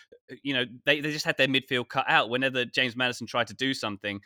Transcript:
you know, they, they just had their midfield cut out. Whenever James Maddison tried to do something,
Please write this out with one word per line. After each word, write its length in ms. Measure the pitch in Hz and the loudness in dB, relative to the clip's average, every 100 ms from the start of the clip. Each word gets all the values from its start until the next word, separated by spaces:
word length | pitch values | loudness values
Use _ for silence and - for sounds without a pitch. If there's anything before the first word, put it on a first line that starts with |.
| - - _ 127 | -20 -20 _ -10
you 120 | 139 | -4
know, 100 | 131 123 123 143 | -2 -2 -4 0
they, 140 | 151 | 2
they 120 | 151 | 2
just 140 | 151 170 | -2 -2
had 100 | 151 | 2
their 120 | 135 | 4
midfield 400 | 135 - 127 117 | 2 2 -2 0
cut 180 | 135 127 | -2 4
out. 220 | 156 113 | 4 4
Whenever 340 | 127 135 127 | 0 0 0
James 320 | 120 - 127 120 | -2 0 0 0
Maddison 300 | 127 120 117 | -2 -2 -4
tried 220 | 123 117 | -2 -2
to 60 | |
do 200 | 101 135 | -2 -2
something, 460 | 131 110 101 104 101 | -2 -4 -4 -6 -6